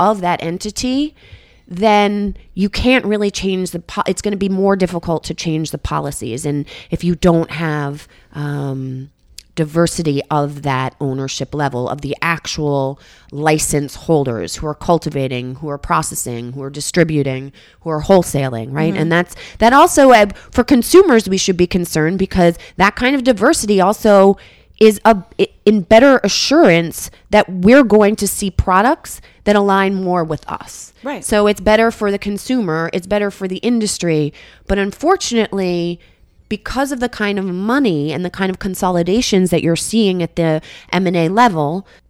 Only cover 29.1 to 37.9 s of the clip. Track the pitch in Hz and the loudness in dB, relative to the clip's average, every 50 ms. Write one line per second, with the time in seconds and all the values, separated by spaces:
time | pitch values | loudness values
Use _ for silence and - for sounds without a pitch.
29.1 | - - - - _ _ - 202 208 208 202 202 190 196 196 190 196 190 190 180 | -18 -18 -20 -20 _ _ 0 2 2 4 4 2 2 2 0 0 -2 -2 -2 -2
30.1 | 180 180 165 160 151 - - - - - - - - - - - _ _ - 269 | 0 0 -2 -2 -6 -8 -8 -10 -12 -12 -12 -16 -20 -20 -20 -20 _ _ -10 -10
31.1 | 285 196 - - 220 208 208 208 208 - 185 214 214 214 226 226 226 - 220 202 | -10 -8 -4 0 2 2 2 2 0 0 2 2 4 4 4 2 0 -2 -4 -4
32.1 | 202 196 - 202 202 196 - - 254 254 214 170 156 160 165 165 - 180 175 190 | -4 -4 -4 -6 -8 -6 -4 -4 -2 -2 -2 -2 -2 -2 -4 -4 -4 -6 -4 -2
33.1 | 208 208 208 202 190 - 196 185 185 - - 226 247 226 214 196 - - 175 175 | -2 -2 -2 -4 -4 -6 -8 -8 -6 -4 -2 0 0 0 -2 -2 -4 -4 -2 0
34.1 | 160 151 147 143 - - - - - _ _ - 196 101 - - - - - 330 | 0 0 -2 -2 -6 -12 -20 -20 -20 _ _ -4 -2 -2 -2 -4 -6 -2 0 0
35.1 | 392 - - - 240 226 214 - - 196 190 180 175 175 170 175 175 - _ _ | 0 0 0 -2 -2 -2 -2 -2 -2 -4 -4 -2 -2 -2 -4 -6 -6 -10 _ _
36.1 | _ _ _ _ _ _ _ - 214 202 - - - 254 277 269 285 240 247 233 | _ _ _ _ _ _ _ -10 -10 -8 -8 -6 -4 -4 -4 -4 -4 -4 -6 -6
37.1 | - - 214 202 202 196 190 190 180 180 196 220 247 285 277 214 | -4 -4 -4 -2 -2 -2 -4 -4 -4 -4 -2 0 0 2 2 0